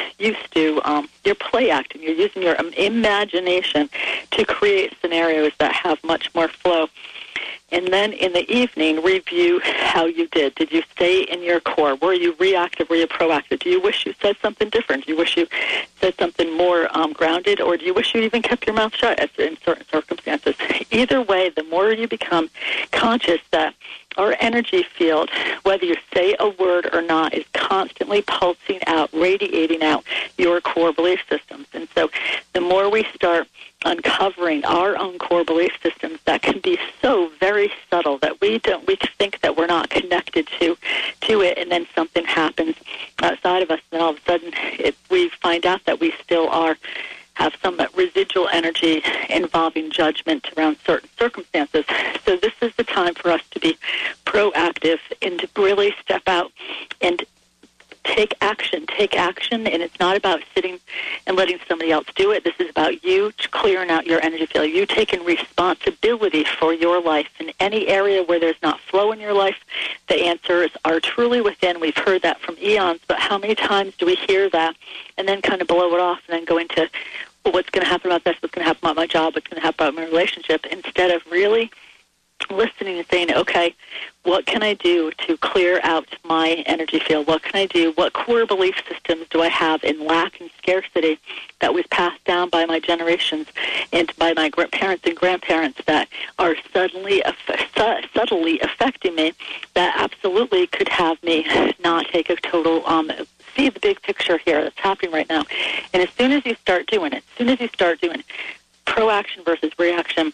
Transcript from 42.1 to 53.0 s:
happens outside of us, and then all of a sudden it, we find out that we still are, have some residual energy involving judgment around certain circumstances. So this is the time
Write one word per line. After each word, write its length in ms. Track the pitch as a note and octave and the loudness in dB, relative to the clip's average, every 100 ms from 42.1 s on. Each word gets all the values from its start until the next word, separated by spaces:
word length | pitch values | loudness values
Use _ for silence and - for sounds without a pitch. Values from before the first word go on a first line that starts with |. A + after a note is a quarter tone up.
| F3 E3+ | -2 -2
happens 500 | - D#3 - D#3+ - - - - - | 0 0 0 -4 -4 -12 -16 -12 -2
outside 400 | E3+ - F3+ F3+ | -2 0 0 0
of 80 | F3 | 2
us, 100 | D#3+ - | -2 -4
and 80 | E3 | 0
then 20 | |
all 80 | E3 | 0
of 80 | D3+ | 0
a 40 | |
sudden 280 | - F3 E3+ - - - | 0 -2 -2 -8 -8 -4
it, 160 | - - _ | -4 -4 _
we 180 | F#3 F3 | 2 2
find 340 | - F3 E3+ | 0 -2 0
out 220 | F3+ F#3+ - | 0 0 -2
that 140 | - | 0
we 120 | E3 - | 0 -2
still 260 | - E3+ D#3+ | 0 0 2
are, 260 | E3 E3 D#3+ - - - - - - | 2 0 -2 -6 -12 -12 -16 -16 -4
have 200 | D#3 - | -2 -2
some 180 | F#3+ F3 - F3+ | -4 -2 -2 0
residual 540 | F3+ F#3+ G3 F#3+ F3+ | 0 2 0 0 0
energy 540 | E3+ E3 E3 E3 D#3 - - - | 0 -2 0 2 2 0 -4 -2
involving 640 | - F3 E3+ E3 D#3+ D#3 | -2 0 0 0 -2 -4
judgment 560 | E3 D#3 D#3 - D3 - - | 0 0 0 -2 -4 -4 0
around 180 | D#3 D3+ | 0 0
certain 240 | - D#3+ - - | 0 -2 -4 -2
circumstances. 680 | A#3+ G3+ - E3 D3 D#3 - - - - - | -2 -2 -4 -2 0 0 0 -2 -4 -2 0
So 100 | F3+ | 2
this 180 | A3+ - | 0 0
is 140 | A#3+ - | -2 -2
the 60 | |
time 300 | A#3 G3+ | -2 0